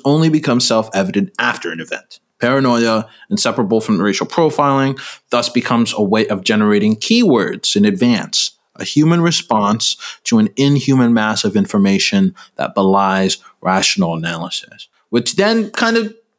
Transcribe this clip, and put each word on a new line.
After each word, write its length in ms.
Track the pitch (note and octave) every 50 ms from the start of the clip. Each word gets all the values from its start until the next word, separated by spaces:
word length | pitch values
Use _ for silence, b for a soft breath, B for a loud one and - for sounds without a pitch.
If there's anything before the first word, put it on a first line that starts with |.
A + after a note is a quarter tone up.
| -
only 240 | C#3 C#3+ D#3 D#3+ D#3+
become 320 | D#3 D3+ C#3 - B2 A#2+
self-evident 720 | - - A#2 A2+ A2 - - F#2+ G2 F#2 - G2+ G2 F#2 - -
after 320 | A#2 A#2+ A#2+ - - -
an 120 | E2+ E2
event. 400 | D#2+ - - - - _ - - _ _ _ _
Paranoia, 680 | - A#2+ C3 C#3 C3+ C3 A#2+ A#2 A#2 A2+ A2+ A2 G#2 B B B B B
inseparable 520 | G#2 G2+ - A#2+ A2 - A#2 F#2+ A2+ A2+
from 200 | A2+ - A2 F2
racial 240 | F#2 G#2 G2 - -
profiling, 720 | - - - E3 D#3 D3 - D3 C#3 C#3 C3+ C3+ C3+ C3+ C3+ B B B B B _
thus 200 | - A#2+ A#2+ -
becomes 440 | - B2 A#2 - B2+ A#2 A#2 A2 -
a 80 | -
way 240 | G#2+ F#2+ G#2 A2 A2 G#2
of 180 | G#2+ F#2+ F#2
generating 500 | - A2 G#2+ G#2+ G#2 G#2 G#2 G2+ G#2+ A2
keywords 800 | A2 - - A3+ A#3+ B3 F#3+ C3+ A2+ F#2 - - - - - -
in 80 | G2+ G2+
advance, 680 | G#2 G2 F#2 A#2 A#2+ A#2+ G2 - - - - - - - _ _ _ _ -
a 80 | -
human 340 | - - D3 D3+ D#3+ E3+ E3+
response 800 | E3 E3+ D#3+ - - - A#2+ G#2+ G2+ G2+ G#2+ A#2 - - - B B B B B B
to 160 | - - A2
an 80 | G#2+ A2 -
inhuman 580 | - C3+ C#3 C#3+ C#3 C3 C3+ C3+ C3 B2 A#2 A#2
mass 300 | A2 G#2+ G#2+ G#2+ A2 -
of 140 | G#2 F#2+ G#2+
information 760 | G2 - - G#2 G2 G2 G2 G2 - - - G2 F#2+ F#3+ F#3 B B B B
that 180 | - - - -
belies 640 | - G2 F#2+ G2 G2 G2 F#2+ F#2+ F#2+ F#2+ F#2 - B B B B B
rational 560 | - F2+ F#2 F#2+ - - - G2+ F#2 E2 E2
analysis." 720 | E2 D#2+ E2+ E2+ E2+ E2 - - - - - - - - - _ _ _ _
Which 260 | - A#2+ A#2+ - -
then 360 | - G3 G#3+ A3+ A3+ G#3+ G#3
kind 260 | - - A#3 A3+ A3+ A3+
of 180 | A3+ G#3 G#3+ - _ _ _